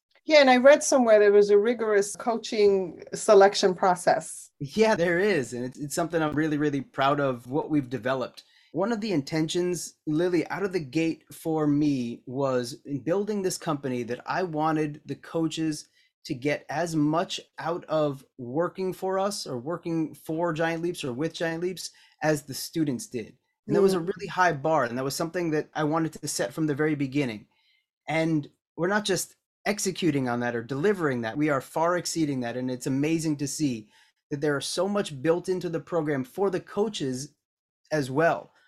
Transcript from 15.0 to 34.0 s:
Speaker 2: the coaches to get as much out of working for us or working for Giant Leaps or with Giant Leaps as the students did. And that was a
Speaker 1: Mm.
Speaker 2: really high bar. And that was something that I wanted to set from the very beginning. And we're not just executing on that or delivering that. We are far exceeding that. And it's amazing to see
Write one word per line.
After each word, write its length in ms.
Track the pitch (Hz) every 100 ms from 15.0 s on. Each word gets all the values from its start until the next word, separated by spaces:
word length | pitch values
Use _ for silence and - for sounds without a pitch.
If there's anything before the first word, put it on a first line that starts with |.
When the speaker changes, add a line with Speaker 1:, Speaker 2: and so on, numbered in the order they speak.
| -
Speaker 2:
the 80 |
coaches 720 | 139 - 165 160 160 160 151 - _ _ _
to 100 | -
get 320 | 135 143 147 -
as 280 | 139 170 160
much 440 | 147 160 190 - - -
out 240 | 143 170
of 400 | - 156 151 139 - -
working 560 | 120 135 - - 185
for 280 | 180 190 190
us 260 | 196 202 -
or 120 | 127
working 540 | 127 170 175 165 151
for 400 | - - 160 175
Giant 300 | 156 165 165
Leaps 220 | 170 170
or 80 | 143
with 220 | 120 165
Giant 280 | - 165 165
Leaps 280 | 180 175 - - _ _
as 220 | 151 151
the 100 | -
students 520 | 127 - 165 151 120 -
did. 280 | 123 104 - _ _ -
And 80 | 202
that 60 |
was 120 | 196
a 40 | 185
Speaker 1:
Mm. 120 | 170 -
Speaker 2:
really 100 | 190
high 260 | 165 180
bar. 320 | 147 147 160
And 140 | 120 120
that 60 |
was 100 | 135
something 360 | - 165 180 170
that 180 | 151 131
I 120 | -
wanted 280 | 151 160 160
to 120 | - 147
set 240 | - 151
from 140 | - 156
the 80 |
very 220 | 139 156 147
beginning. 500 | 139 135 131 104 - _ _ _ _ _ -
And 400 | 156 165 156 139 _ _ -
we're 120 | 175
not 160 | 208
just 320 | 208 170 - _ _ _
executing 640 | - 208 196 170 175 139 127
on 120 | 120
that 140 | 120
or 80 | 117
delivering 600 | 120 135 185 196 151 123
that. 140 | 113 127
We 120 | 151
are 120 | 135
far 360 | - 160 165 175
exceeding 440 | 165 170 147 131
that. 160 | 117 120
And 140 | 127
it's 160 | 127 147
amazing 500 | 135 147 165 160 147
to 100 | 143
see 400 | - 151 113 - _